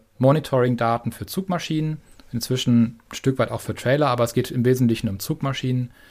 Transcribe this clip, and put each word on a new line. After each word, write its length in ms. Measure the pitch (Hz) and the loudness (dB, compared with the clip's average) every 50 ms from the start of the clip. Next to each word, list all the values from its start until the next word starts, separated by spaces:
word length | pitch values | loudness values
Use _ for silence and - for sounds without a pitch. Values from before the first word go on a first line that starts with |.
| _ _ _ | _ _ _
Monitoring-Daten 920 | - 127 131 143 156 - - 135 127 123 123 123 117 117 117 117 120 - - | 2 4 4 4 4 0 0 0 2 2 2 2 0 0 0 0 0 -2 -6
für 140 | - - 95 | -8 -8 -10
Zugmaschinen, 720 | - - 190 190 190 175 165 - - 160 156 156 156 156 156 - - - - - - - | -8 -6 -6 -4 -4 -4 -6 -4 -4 -4 -2 -2 -4 -6 -8 -12 -20 -20 -20 -14 -10 -8
inzwischen 640 | 117 - - 131 127 - 127 120 117 117 117 117 - _ - | -6 -4 -2 -2 -2 2 4 4 4 4 2 0 -8 _ -16
ein 60 | - | -10
Stück 240 | - - 135 131 - | -4 -2 0 0 0
weit 120 | 113 - | 0 -2
auch 100 | 120 110 | -2 -6
für 140 | - - 107 | -6 -8 -8
Trailer, 320 | - - 123 135 147 147 | -4 0 0 2 2 2
aber 160 | 135 120 113 117 | 2 2 0 0
es 100 | 113 - | 0 0
geht 180 | 127 120 - | -2 -2 -2
im 140 | - 131 117 | 0 2 2
Wesentlichen 420 | 127 127 123 127 117 113 - - | 4 4 4 4 2 2 2 -2
um 120 | 107 98 98 | -4 -6 -6
Zugmaschinen, 720 | - - - - 143 135 131 - - 127 127 127 127 123 - _ - - | -6 -6 -6 -4 -4 -4 -4 -4 -2 -2 -2 -2 -2 -4 -8 _ -20 -20